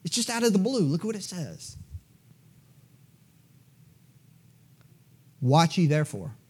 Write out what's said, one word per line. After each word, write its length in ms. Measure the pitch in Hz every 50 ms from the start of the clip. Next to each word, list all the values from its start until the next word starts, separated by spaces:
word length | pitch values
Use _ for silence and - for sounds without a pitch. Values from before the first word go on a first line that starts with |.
| _
It's 100 | 170 -
just 160 | 240 233 -
out 140 | 233 233 233
of 80 | 233
the 80 | 190 202
blue. 220 | 185 233 269 247
Look 200 | 180 135 147 170
at 40 | -
what 100 | 220 220
it 80 | 202 185
says. 540 | - 185 180 156 101 80 76 - - - - - - - - _ _ _ _ _ - - _ _ - - - _ _ - - - _ _ _ _ _ _ _ _ _ _ _ _ _ _ - _ _ _ _ - - - _ _ _ _ - _ - _ _ _ - _ _ _ _ - _ - - - _ _ _ _ _ _ - _ _
"Watch 380 | 139 127 135 160 165 165 - -
ye 100 | 175 147
therefore 480 | 147 151 151 - - 101 90 - 110 - _